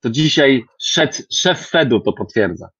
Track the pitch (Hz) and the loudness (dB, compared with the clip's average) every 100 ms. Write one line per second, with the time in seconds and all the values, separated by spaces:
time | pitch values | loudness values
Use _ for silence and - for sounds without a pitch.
0 | 120 117 156 156 139 131 - _ - - | -4 0 0 4 4 4 -2 _ -4 0
1 | 160 - - - 185 180 - - 143 113 | 0 -2 -8 -2 0 -2 -2 0 2 2
2 | 107 - 101 - 98 85 85 | 0 -4 -6 -2 -2 -4 -14